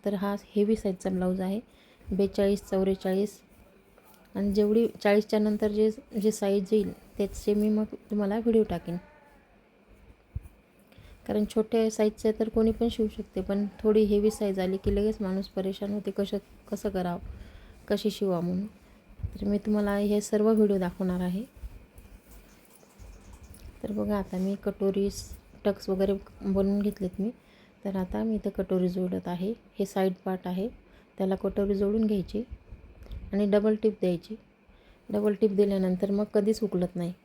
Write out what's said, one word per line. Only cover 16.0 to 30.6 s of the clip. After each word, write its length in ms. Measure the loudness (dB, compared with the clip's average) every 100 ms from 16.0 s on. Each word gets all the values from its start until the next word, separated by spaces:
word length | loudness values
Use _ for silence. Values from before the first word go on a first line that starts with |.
| -4
कसं, 260 | -4 -4 -4 -8 -20 -10
कसं 180 | -6 -4
करावं, 300 | -2 -4 -4 -10 -14 -18 -20 -20 -20 -4
कशी 220 | -2 -2
शिवा 300 | -2 -2 0
म्हणून. 260 | 0 -2 -6 -12 -20 -20 _ -12 -10 -6
तर 100 | -2
मी 120 | -2
तुम्हाला 380 | 0 0 0 0
हे 260 | 2 0
सर्व 320 | 0 2 4
व्हिडिओ 240 | 4 4 2
दाखवणार 440 | -2 -2 -4 -2
आहे. 220 | -2 -4 -8 -14 -16 -16 -20 -20 -20 -20 -20 -20 -20 -20 -20 -20 -20 -20 -20 -20 -20 -20 -20 -20 -20 -12
तर 80 | -8
बघा, 260 | -6 -2 -2
आता 200 | -2 -4
मी 180 | -2 -2
कटोरी, 540 | -6 -2 0 0 -2 -4 -14 -18 -20 -4 -4
टक्स 240 | -2 -4
वगैरे 240 | 0 0 0 -6 -8
बनवून 400 | -2 0 2 2
घेतलेत 400 | -2 -2 -6 -4
मी. 80 | -6 -6 _ -20 -20 _ -6
तर 100 | -4
आता 280 | -4 -2
मी 120 | -2 -2
इथं 140 | -2
कटोरी 400 | -4 -2 0 0
जोडत 380 | 0 -4 -4 -4
आहे. 240 | -4 -4
हे 340 | -6 -12 -6 -4
साईड 280 | 0 0 0 -6
पार्ट 220 | -4 -4
आहे, 200 | -4